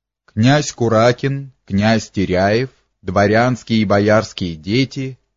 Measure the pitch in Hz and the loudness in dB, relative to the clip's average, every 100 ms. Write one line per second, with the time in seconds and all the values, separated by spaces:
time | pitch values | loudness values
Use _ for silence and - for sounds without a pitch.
0 | _ _ _ - 117 147 147 - 113 110 | _ _ _ 0 2 2 0 -4 0 2
1 | 120 123 139 139 139 _ - 98 107 113 | 2 0 -4 -6 -12 _ -6 -2 0 0
2 | - - 90 90 98 110 131 _ _ _ | -2 -4 -2 0 0 0 -4 _ _ _
3 | 95 92 101 107 123 123 - 113 101 101 | -4 0 2 2 0 -2 -2 0 2 2
4 | 104 107 107 - 90 80 80 117 131 - | 2 2 0 -6 -8 -8 -4 -2 -2 -6
5 | 135 127 _ | -12 -14 _